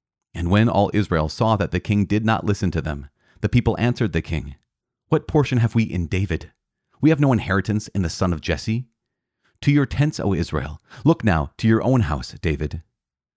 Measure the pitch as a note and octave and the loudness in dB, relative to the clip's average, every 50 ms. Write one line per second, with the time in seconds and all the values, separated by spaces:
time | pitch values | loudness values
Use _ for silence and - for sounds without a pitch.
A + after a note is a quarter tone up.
0 | _ _ _ _ _ _ - E2+ E2 E2+ F#2 G#2 A2 A#2 - F#2 G2+ - - G#2 | _ _ _ _ _ _ -8 -4 -2 2 2 4 4 4 2 2 0 0 0 -2
1 | G#2 - F2+ D#2+ D#2 D#2 - - - A2 A2+ G2 G2+ - - F2+ - - G#2+ G#2 | 0 0 0 0 0 -2 -2 -2 0 0 2 0 0 -2 -2 -4 -2 0 0 0
2 | G2+ E2 G2+ G#2+ A2 G#2+ A2+ - - G2+ G2+ - - F#2 - D#2+ C#2 D2+ D2 C#2+ | 2 2 0 0 2 0 0 0 0 -2 -2 0 0 -2 -2 -2 -2 -4 -6 -8
3 | C#2 - - _ _ _ _ _ - G#2 - B2 - - G#2 - G2+ B2 A#2+ - | -10 -14 -20 _ _ _ _ _ -4 0 2 2 2 2 0 0 0 -2 0 0
4 | B2 G#2 D2+ E2 D#2+ - F2 D#2 C#2 C#2+ C#2 - _ _ _ _ _ _ _ _ | -2 -2 -2 -2 -4 -4 -6 -6 -6 -8 -12 -16 _ _ _ _ _ _ _ _
5 | _ _ - D#3 - - - D#3 C#3 - C3 B2 A2 A2 - A2+ A2+ - - F2+ | _ _ -2 -2 -2 0 0 0 0 2 2 2 2 2 2 0 0 0 -2 -4
6 | E2+ D#2+ - F#2 G2 G2+ - D2+ - - _ _ _ _ _ _ _ _ _ _ | -4 -2 -2 -2 -2 -2 -2 -4 -6 -10 _ _ _ _ _ _ _ _ _ _
7 | - D3+ D#3+ C#3 D3 C#3 C3 G#2+ - - G2 G2 F#2+ - G#2 G#2+ - - - G2 | 2 2 4 4 4 4 4 2 0 0 0 0 0 0 -2 -4 -4 -4 -4 -2
8 | F#2 D#2+ - - G2 F2+ F2 D#2 - - E2+ D#2 - - A2 A#2 C3 - _ _ | -2 -2 -2 -2 0 0 -2 -2 -2 -4 -4 -4 -2 -4 -4 -4 -6 -8 _ _
9 | _ _ _ _ _ _ _ _ _ _ _ _ - - C#3+ D3 C#3 - - - | _ _ _ _ _ _ _ _ _ _ _ _ 0 2 2 2 2 0 0 0
10 | C#3 D3+ D3+ - - G2+ G2 D#2 E2+ - - D2+ C#2 C#2+ D2+ - - _ - - | 0 0 0 -2 -2 -2 0 0 -2 -2 -4 -4 -4 -6 -10 -14 -18 _ -20 -2
11 | - C3+ E3+ E3 - A2+ F2+ D#2+ D2 C#2 - - - A2 A2 A2 - A2+ C3 C3 | 2 2 2 4 2 2 2 2 0 -2 -6 -2 2 4 4 4 4 2 2 2
12 | G#2+ D2 D#2 C2+ - - - - - E2+ D2+ C#2+ D2+ D2 - D#2+ - _ _ _ | 2 0 -2 -4 -6 -8 -12 -6 -4 -2 -2 -2 -2 -6 -6 -8 -12 _ _ _
13 | _ _ _ _ _ _ _ | _ _ _ _ _ _ _